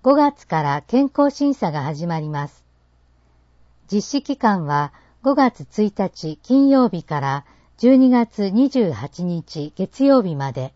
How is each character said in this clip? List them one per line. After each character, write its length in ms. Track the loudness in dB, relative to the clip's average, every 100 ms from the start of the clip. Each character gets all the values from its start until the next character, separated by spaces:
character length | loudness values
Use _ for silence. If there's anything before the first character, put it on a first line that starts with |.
五 120 | 4 4
月 320 | 2 -2 _
か 160 | -4
ら 200 | -2 -4 -2
健 240 | 0 0
康 220 | 0 0 2
審 180 | -2
査 160 | 0 -4
が 100 | -4
始 240 | -6 -6 -6
ま 100 | -6
り 120 | -6
ま 180 | -8 -10
す。 160 | _ _ _ _ _ _ _ _ _ _ _ _ _ _
実 280 | -6 -4 -6
施 40 |
期 140 | -6 -2
間 280 | 0 0 -2
は 280 | -2 -4 _ _ _
五 140 | -2 2
月 300 | 2 0 -12 -4
一 100 | -4
日 460 | -2 -6 -6 -12 -12
金 280 | 0 2 4
曜 180 | 4 2
日 160 | -2
か 160 | -8 -4
ら 260 | -4 -4 _ _ _ _
十 200 | 4 6
二 120 | 6
月 380 | 2 0 -4 -2
二 220 | 0 0
十 240 | 2 -2
八 320 | -2 -10 -8 -6
日 480 | -6 -8 -12 -10 -8
月 300 | -10 0 4
曜 180 | 4
日 140 | 2 -6
ま 160 | -6
で。 200 | -8 -10